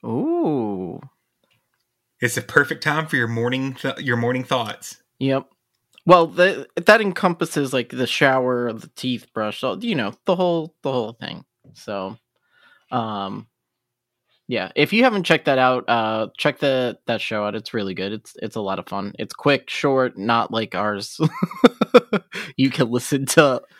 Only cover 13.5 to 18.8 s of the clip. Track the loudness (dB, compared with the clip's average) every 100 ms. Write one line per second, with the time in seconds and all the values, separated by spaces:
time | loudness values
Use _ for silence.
13.5 | _ _ _ _ _ _ _ _ _ _
14.5 | -4 -4 0 2 4 4 2 0 0 2
15.5 | 4 4 2 0 0 2 -2 -4 -2 -2
16.5 | 0 0 0 -2 -6 -6 -4 -2 -4 -4
17.5 | -4 -6 -6 -4 -6 -6 -8 -12 -12 -10
18.5 | -6 -6 -6